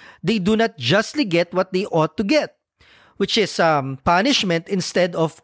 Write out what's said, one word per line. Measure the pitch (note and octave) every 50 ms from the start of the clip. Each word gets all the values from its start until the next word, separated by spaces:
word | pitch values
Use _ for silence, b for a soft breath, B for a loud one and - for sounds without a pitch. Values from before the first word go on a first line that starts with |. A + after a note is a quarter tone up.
| B B B B
they | B E3+ A3+ G#3+
do | F3 F#3+ A3
not | G#3+ A3+ A3 A3 -
justly | A#2+ A#2 E3+ G#3 A3 - - D4+ C#4+
get | G3 E3 E3+ F3 -
what | - F3+ F#3 -
they | - F#3 G#3
ought | - - E3 D#3 D#3 _ -
to |
get, | G#3 G3 D4+ D4+ A3+ - _ _ _ _ _ _ b b b b b b b
which | b G3+ - -
is, | A#3 G3 - - -
um, | F3+ D#3+ D#3 C#3+ C3 C3+ C3+ - -
punishment | F3+ E3+ F3+ G3+ C#4+ B3+ - - F#3 E3+ E3 E3+ -
instead | G3+ F#3 - - - G3+ F3+ F3+ E3+
of | E3 D#3+ D#3 - -